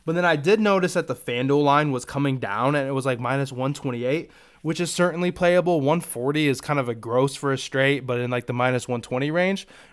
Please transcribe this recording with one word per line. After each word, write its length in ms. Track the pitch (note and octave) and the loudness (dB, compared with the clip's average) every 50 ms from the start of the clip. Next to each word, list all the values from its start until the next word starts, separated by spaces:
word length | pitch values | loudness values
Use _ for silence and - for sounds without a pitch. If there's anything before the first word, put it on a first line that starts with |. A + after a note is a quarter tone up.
| _ | _
But 100 | D#3+ E3 | -4 -2
then 100 | F3 F3+ | 2 2
I 100 | E3+ D#3+ | 2 2
did 220 | D3 C#3 E3+ G#3+ A3 | 2 4 2 2 4
notice 340 | G#3+ G#3 G3 F#3+ F3+ F3+ - | 4 4 4 2 2 0 0
that 140 | F3+ D#3 | -2 -2
the 80 | - B2 | -2 -8
FanDuel 480 | - - B2+ A#2+ A#2+ C3 C3+ C#3+ D3 D3 | -8 -6 -4 -4 -2 0 2 2 4 4
line 280 | C#3+ C#3 D3 D3+ D3 | 4 4 4 4 2
was 140 | C3 A#2+ - | -2 -4 -6
coming 320 | - - B2+ C#3+ C#3 C3 | -6 -4 -2 -2 0 -2
down, 380 | B2 A#2 G2+ G2+ A2 B2 C#3 D3+ | -2 -4 -4 -2 0 0 0 0
and 120 | D3 C3+ | 0 -2
it 40 | C3+ | -2
was, 140 | C#3 C3+ B2+ | -2 -2 -2
like, 140 | C#3 B2+ A2+ | -2 -2 -2
minus 320 | B2 A#2+ C3+ C#3 C#3 C3 | -2 -2 -2 -2 -2 -4
one 220 | C3 B2 B2+ C#3 C#3+ | -4 -4 -4 -4 -4
twenty-eight, 580 | - - C3+ A#2+ A#2 A#2+ B2+ C#3+ E3+ - - - - - _ _ _ | -4 -6 -6 -4 -2 -2 -2 -2 -2 -4 -8 -16 -20 -20 _ _ _
which 180 | - D3+ E3 F3 | -6 -6 -4 -2
is 120 | F3 E3 | -4 -4
certainly 400 | - - F3 F3+ D#3 E3+ F3+ F3+ | 0 0 0 0 2 0 -2 -2
playable. 500 | E3+ - F3+ F3 F3+ F3+ E3 F#3 F3 D3+ | 0 2 2 4 4 4 4 4 2 2
One 200 | C3+ C#3 D#3+ F3 | 4 2 2 2
forty 460 | - - - A#2+ B2 C#3 D3 D#3 D3+ | 0 -4 -6 -2 -2 0 2 2 2
is 140 | C#3+ B2+ - | 2 2 0
kind 180 | - - D3 C#3+ | -2 -2 0 0
of 100 | B2+ A#2+ | 0 -2
a 60 | A#2 | -4
gross 400 | A2+ G#2+ A2+ A#2 B2+ C3+ C#3 - | -6 -6 0 2 2 2 2 0
for 160 | - - C#3 | -2 -2 -2
a 60 | C3+ | -2
straight, 500 | C3 - - - C3 C3+ C#3 C#3+ C3 C3 | -2 -4 -4 0 2 2 2 2 0 -2
but 120 | B2+ B2 B2 | -4 -4 -2
in, 100 | B2 B2 | -2 -2
like, 160 | B2 B2 A#2+ | -4 -4 -4
the 80 | - B2 | -4 -2
minus 340 | B2 B2 B2+ B2+ B2 - | 0 0 2 0 0 -2
one 140 | - B2 A#2+ | -4 -6 -6
twenty 300 | A#2 - B2+ C3 C#3 D3+ | -4 -4 -4 -4 -2 -2
range, 360 | D#3 F3 F3+ F#3+ G3 F#3+ - - - - - - | 0 0 0 0 0 -2 -6 -12 -20 -20 -20 -20